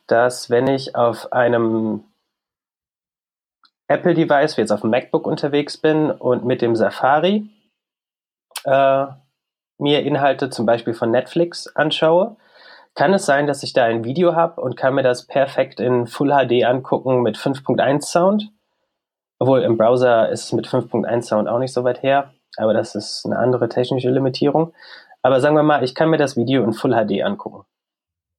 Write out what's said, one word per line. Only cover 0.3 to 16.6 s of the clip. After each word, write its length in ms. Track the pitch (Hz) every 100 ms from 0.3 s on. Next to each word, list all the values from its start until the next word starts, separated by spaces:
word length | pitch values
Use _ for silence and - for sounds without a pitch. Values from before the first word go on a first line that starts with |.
| 123 -
wenn 160 | 120 135
ich 300 | 135 - -
auf 360 | 120 110 -
einem 720 | 123 120 117 113 113 110 104 - _ _ _ _ _ _ _ _ _ _ _ _ _ _ _ _ _ -
Apple-Device, 720 | 143 180 165 160 143 151 143
wie 60 |
jetzt 100 | 107
auf 80 | 104
dem 100 | 113
MacBook 340 | 123 - 160
unterwegs 520 | - 151 147 147 143 -
bin 340 | 156 156 151
und 340 | - 127 120
mit 180 | 117 123
dem 120 | 120
Safari, 720 | 113 98 - 131 151 175 214 214 _ _ _ _ _ _ _ _ _ _ -
äh, 420 | - 135 135 135 135 135 _ _ _ _ _ -
mir 240 | 143 147
Inhalte 480 | 139 143 143 135 135
zum 160 | 131 113
Beispiel 280 | 117 120
von 160 | 113 117
Netflix 580 | 120 - 165 170 - -
anschaue, 680 | - 151 - 160 170 220 - _ _ - - _
kann 200 | - 143
es 100 | 196
sein, 220 | - 139 147
dass 160 | 135
ich 100 | 127
da 120 | -
ein 200 | 117 113
Video 300 | 113 139 175
hab 240 | 165 170 -
und 180 | 127 120
kann 180 | 131
mir 80 | 135
das 240 | 131 123 -
perfekt 520 | 143 135 - 135 -
in 260 | 123 123 120
Full 280 | - 139
H 120 | 143 127
D 180 | 120